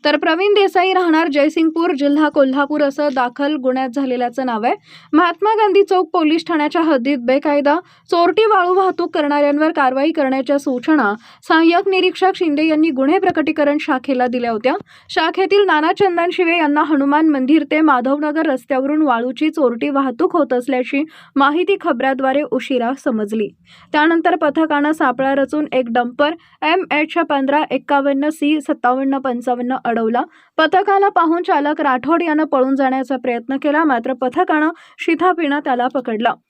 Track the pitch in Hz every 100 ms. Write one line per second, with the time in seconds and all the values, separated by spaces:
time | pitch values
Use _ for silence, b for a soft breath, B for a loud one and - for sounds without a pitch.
0 | 294 294 339 320 403 415 392 381 370 370
1 | 349 311 330 285 294 311 320 320 339 285
2 | 285 285 302 294 269 262 277 302 285 277
3 | 294 262 247 247 285 302 254 254 269 247
4 | 277 247 247 240 254 220 233 415 B B
5 | B 302 349 349 415 440 415 381 403 370
6 | 320 359 311 320 330 330 294 349 320 277
7 | 247 285 240 269 302 285 277 311 b b
8 | b 339 349 370 440 415 349 370 381 349
9 | 349 349 294 285 285 294 311 330 262 262
10 | 294 330 269 269 269 285 285 254 240 311
11 | 214 214 B B - 320 330 339 392 370
12 | 370 349 370 381 339 285 320 302 320 262
13 | 269 370 381 339 294 311 285 294 302 262
14 | 254 254 247 247 240 220 247 359 b b
15 | b - 320 339 381 403 392 302 320 370
16 | 392 349 349 359 339 339 302 294 311 302
17 | 277 294 320 285 262 311 285 302 311 254
18 | 240 285 302 294 320 262 - 262 269 302
19 | 311 233 247 240 311 311 254 233 285 277
20 | 269 240 359 359 262 247 247 254 254 277
21 | 311 B B - 277 302 359 392 349 247
22 | 269 269 262 269 302 254 233 254 233 269
23 | - 226 208 220 208 - b b b 311
24 | 311 330 330 349 311 285 320 294 294 311
25 | 285 247 269 277 269 302 302 254 240 233
26 | 240 247 294 330 b b 302 349 339 285
27 | 311 339 320 277 269 285 311 262 - 285
28 | 277 277 294 311 294 311 285 294 240 254
29 | 269 269 269 240 247 240 247 262 240 233
30 | 226 240 330 b b - 320 370 403 392
31 | 392 392 330 339 370 320 294 302 294 254
32 | 262 339 339 302 311 269 262 269 262 262
33 | 262 262 254 233 233 269 294 294 320 240
34 | 233 254 254 269 370 311 311 339 B B
35 | - 330 359 339 302 285 294 247 247 254
36 | 247 220 233 -